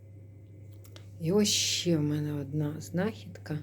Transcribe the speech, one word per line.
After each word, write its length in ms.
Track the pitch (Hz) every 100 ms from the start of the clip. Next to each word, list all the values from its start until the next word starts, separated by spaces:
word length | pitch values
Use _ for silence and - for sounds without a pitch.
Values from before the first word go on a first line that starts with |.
| - - - - - - - - - - - -
І 120 | 165
ось 160 | 208 202
ще 480 | - - - 175 160
в 60 |
мене 300 | 147 151 151
одна 480 | 147 139 151 147 156
знахідка. 800 | - 170 208 - - - - 151